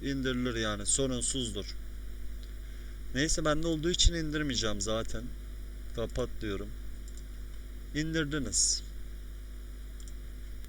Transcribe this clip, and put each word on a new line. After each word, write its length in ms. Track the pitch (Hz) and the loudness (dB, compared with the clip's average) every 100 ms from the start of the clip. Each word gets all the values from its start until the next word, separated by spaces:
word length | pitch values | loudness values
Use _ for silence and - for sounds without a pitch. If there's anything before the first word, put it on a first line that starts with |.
İndirilir 520 | 139 135 127 123 123 113 | -2 2 2 2 2 2
yani. 300 | 110 104 101 | 2 2 4
Sorunsuzdur. 800 | - 135 123 - 131 117 101 92 - - - - - - - - - - - - - - 123 | 4 4 2 0 0 0 -2 -4 -4 -4 -6 -6 -4 -4 -4 -6 -8 -8 -8 -8 -6 -2 2
Neyse, 300 | 156 - 156 | 2 4 4
bende 220 | 151 165 | 4 4
olduğu 220 | 160 165 | 4 4
için 240 | 175 - | 8 8
indirmeyeceğim 680 | 170 156 151 147 113 110 101 | 8 0 0 2 2 2 2
zaten. 420 | 110 110 110 110 123 - - - - - - - | 2 0 0 -2 -2 -6 -8 -8 -8 -8 -6 -2
Kapat 340 | 113 - 120 - | -2 0 0 0
diyorum. 260 | 110 98 107 - - - - - - - - - - - - 143 | 0 -2 -2 -4 -4 -6 -6 -8 -8 -8 -6 -6 -8 -8 -4 0
İndirdiniz. 880 | 160 160 147 151 - - - - - - - - - - - - - - - - - - - - - - | 2 2 2 2 2 4 4 2 -2 -6 -6 -6 -8 -8 -8 -10 -10 -8 -8 -8 -8 -8 -8 -8 -8 -6